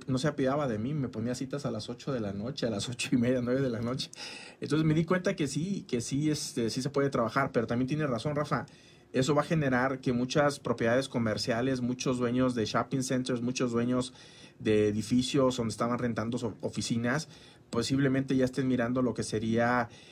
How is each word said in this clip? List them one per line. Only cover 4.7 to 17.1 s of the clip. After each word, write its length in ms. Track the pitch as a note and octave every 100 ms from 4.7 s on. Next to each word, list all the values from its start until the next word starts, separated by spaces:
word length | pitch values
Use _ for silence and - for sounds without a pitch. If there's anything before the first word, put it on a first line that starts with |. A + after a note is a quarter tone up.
| D3 D#3+
me 80 |
di 120 | D3+ E3+
cuenta 300 | F#3 F#3+ -
que 120 | C#3+
sí, 380 | C#3+ F3+ F#3+ -
que 140 | A#2+
sí, 280 | A2+ C3+ D3+
este, 400 | D3 - - A2+
sí 120 | C3
se 80 | C3+
puede 200 | C#3 C#3
trabajar, 420 | C3 A2+ C#3 C3+
pero 120 | B2+ A2+
también 220 | A#2+ C3
tiene 180 | D3+ D3+
razón, 280 | A#2 D3+ D3
Rafa, 300 | D3 C3 - - - - -
eso 200 | B2 C3 D3
va 60 |
a 20 | D3
generar 540 | E3 C#3+ B2 C3 C3
que 100 | C3+
muchas 480 | A#2+ B2+ D#3 D3 C#3
propiedades 480 | - A#2+ A#2 B2 C3+
comerciales, 760 | B2+ A2+ G#2+ - A2+ C3 B2+
muchos 360 | A#2+ B2+ C#3+ B2+
dueños 380 | B2 B2 B2+ A#2+
de 100 | G#2
shopping 360 | A#2 A#2+ C#3
centers, 380 | B2+ B2+ B2+ B2
muchos 300 | A#2 B2+ B2+
dueños 420 | A#2 A#2+ B2+ B2 - - - - -
de 280 | A2+ G#2+ G#2+
edificios 680 | G#2+ G#2+ B2 B2+ D3 C3 B2+
donde 140 | A2+
estaban 260 | G#2 A#2+ A#2+
rentando 380 | A#2+ A2 A2+ A#2+
so-, 180 | A#2 F#2
oficinas, 680 | A2+ G2+ G2+ A#2 A#2+